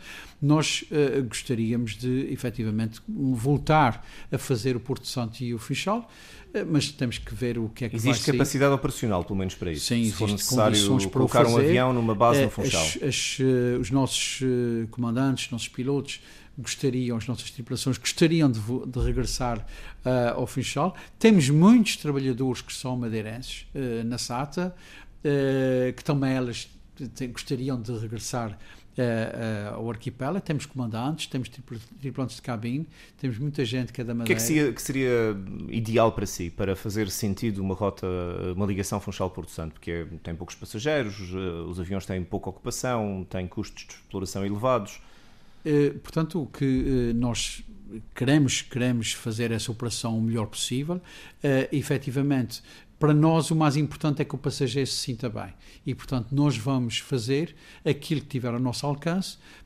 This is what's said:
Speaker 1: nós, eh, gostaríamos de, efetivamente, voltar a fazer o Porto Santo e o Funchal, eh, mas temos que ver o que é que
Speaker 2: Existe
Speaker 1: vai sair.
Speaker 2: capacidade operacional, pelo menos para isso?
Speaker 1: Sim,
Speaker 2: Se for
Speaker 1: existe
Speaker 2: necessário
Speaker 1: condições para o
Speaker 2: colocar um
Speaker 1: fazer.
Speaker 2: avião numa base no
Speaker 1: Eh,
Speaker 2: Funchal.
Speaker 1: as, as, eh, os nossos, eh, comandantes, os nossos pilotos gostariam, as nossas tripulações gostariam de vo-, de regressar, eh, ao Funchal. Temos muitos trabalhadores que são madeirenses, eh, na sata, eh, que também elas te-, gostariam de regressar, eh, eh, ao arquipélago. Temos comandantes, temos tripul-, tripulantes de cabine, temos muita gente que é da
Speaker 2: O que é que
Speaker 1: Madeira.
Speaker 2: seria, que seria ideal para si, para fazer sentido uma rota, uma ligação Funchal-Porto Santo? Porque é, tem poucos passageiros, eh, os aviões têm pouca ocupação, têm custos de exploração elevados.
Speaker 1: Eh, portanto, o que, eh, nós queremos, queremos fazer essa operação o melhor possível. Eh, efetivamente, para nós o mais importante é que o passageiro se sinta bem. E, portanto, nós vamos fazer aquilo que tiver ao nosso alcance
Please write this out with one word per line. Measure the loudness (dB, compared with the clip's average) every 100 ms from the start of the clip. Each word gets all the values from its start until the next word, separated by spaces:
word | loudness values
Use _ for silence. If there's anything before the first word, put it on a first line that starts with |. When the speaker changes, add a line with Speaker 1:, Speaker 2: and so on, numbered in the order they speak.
| -14 -16 -18 -2
Speaker 1:
nós, | 4 4 4 -2 -2
eh, | 2 2 2
gostaríamos | -2 -6 -4 0 0 0 -2 -4
de, | -2 -2 -2
efetivamente, | -4 -4 -4 -2 0 -2 -4 -8
voltar | -2 0 2 2 2 4 6 6 2 -6 -16 -6
a | -6
fazer | 0 0 0 -2
o |
Porto | -2 -6 -4
Santo | -4 -6 -6
e | -6
o | -6
Funchal, | -4 -4 -2 -2 -4 -16 -20 -20 -8
eh, | -6
mas | 0 2 0
temos | -2 -4 -4
que | -8
ver | -4 -2 -2
o | -4
que | -4
é | -4
que | 0
Speaker 2:
Existe | 2
Speaker 1:
vai | 2
sair. | 2
Speaker 2:
capacidade | 2 2 4 4
operacional, | 4 0 -2 0 0
pelo | 0 -2
menos | -2
para | -4 -4
isso? | -4 0
Speaker 1:
Sim, | 2
Speaker 2:
Se | 2
for | 2
Speaker 1:
existe | 0 0
Speaker 2:
necessário | 0 4 6 6
Speaker 1:
condições | 4 2 2
para | 2
o | 4
Speaker 2:
colocar | 6 6
um |
Speaker 1:
fazer. | 6 6
Speaker 2:
avião | 6 4
numa | 2 2
base | 4 6 6
no | 4
Speaker 1:
Eh, |
Speaker 2:
Funchal. | 2 0 2
Speaker 1:
as, | 0 0
as, | -2 0 -2 0
eh, | 2 4 2 0
os | 0
nossos, | 2 2 0 -2 -2
eh, | 0 2 2 0 -2
comandantes, | -4 -2 2 2 0 -2
os |
nossos | -6 -6
pilotos | -4 -2 -2 -2 -10 -14 -20 -18 -12
gostariam, | -8 -2 0 0 -2 -2
as | -4
nossas | -6 -8
tripulações | -12 -8 -4 -2 -2
gostariam | -2 4 4 6 4
de | 2
vo-, | -2 -4
de | -4 0
regressar, | 0 2 0 -2 -2 -2 -6 -12 -14 -6
eh, | 0 2 2
ao | 0 -2
Funchal. | -2 -2 0 0 -2 -12 4
Temos | 8 8 8
muitos | 8 10 10 6 2
trabalhadores | 0 0 0 0 0 -2
que | -6
são | -8 -4 -4
madeirenses, | -2 -2 -4 -8 -10 -12 -10
eh, | -6 -4 -2
na | -2 -4
sata, | -4 -4 -4 -4 -4 -6 -16 -20 -20 -6
eh, | 0 2 4 2 2 2 2 -2
que |
também | -2 0 2
elas | 0 -2 -4 -10 -16 -20 -12 -12
te-, | -8 -8
gostariam | -8 -6 -4 -2 -4
de | -4 -6
regressar, | -6 -8 -6 -4 -4 -8 -16 -20 -12 -2
eh, | 0 2 0
eh, | -2 -4 -4 -4
ao | -6 -6
arquipélago. | -6 -8 -6 -4 -4
Temos | -2 -4 -4
comandantes, | -6 -4 -2 -2 -4 -4
temos | -6 -6
tripul-, | -10 -14 -14 -14 -10
tripulantes | -8 -4 -6 -6
de |
cabine, | -6 -4 -4 -4 -6 -12 -20 -8
temos | -6 -2
muita | -4 -2
gente | -2 -2 -4
que | -6
é |
da | -4
Speaker 2:
O | -2
que | 2
é | 2
que |
Speaker 1:
Madeira. | 4 4 4
Speaker 2:
seria, |
que | 2
seria | -2 2 4 4 4 0 -6 -8 -4
ideal | -4 2 6 6
para | 4 -2
si, | -4 -6
para | -2 -2 -2
fazer | -2 -2 -2
sentido | -2 -2 0 -2 -2
uma | -2
rota, | 0 -2 -2 -4 -2 -4 -4 -4
uma | 0 0
ligação | 0 -2 -4
Funchal-Porto | -4 -4 -4 -4 -10
Santo? | -8 -8
Porque | -8 -6
é, | -6 -6 -10
tem | -10
poucos | -8 -10 -14
passageiros, | -12 -4 0 0 -2 -6 -8
eh, | -6 -4 -6 -8
os | -6
aviões | -4 -6
têm | -4 -4
pouca | -4 -6 -6
ocupação, | -8 -8 -4 -2 -2 -2 -4 -6
têm | -6 -6
custos | -6 -8 -12 -18
de |
exploração | -20 -12 -8 -6 -4
elevados. | -4 -2 0 0 -2 -10 -20 -20 -20 -20 -20 -10
Speaker 1:
Eh, | 0 4 4 0
portanto, | -6 -2 -2 -2
o | -6
que, | -2 2 2 2 2 2
eh, |
nós | 2 0 0 -4 -8 -14 -16 -14 -14 -14
queremos, | -2 4 6 6 2
queremos | -4 0 0 2 -2
fazer | -4 -4 -2 0
essa | 0 -2
operação | -4 -4 -4 -2 0
o |
melhor | 0 0 -2
possível. | -4 -4 -2 -2 -4 -6 -16 -20 -4
Eh, | 2 2 2
efetivamente, | 0 0 -2 0 0 2 2 0 -6 -16 -20 -20 0
para | 4
nós | 8 8 6 4
o | 4
mais | 4 4
importante | 0 0 -2 0
é |
que | -2
o | -2
passageiro | -4 0 0 0 -2
se | -2
sinta | -4 -6 -6
bem. | -6 -10 -14 -20 -12
E, | -8
portanto, | -8 -4 -4 0
nós | 2 4 2
vamos | 0 0 0 -4
fazer | -2 -4 0 0 -2 -6 -20 -6
aquilo | -2 -2 0 -4
que | -2
tiver | -4 -2
ao | -2
nosso | -2 -2 -4
alcance | -2 -2 -2 -2 -8 -18 -20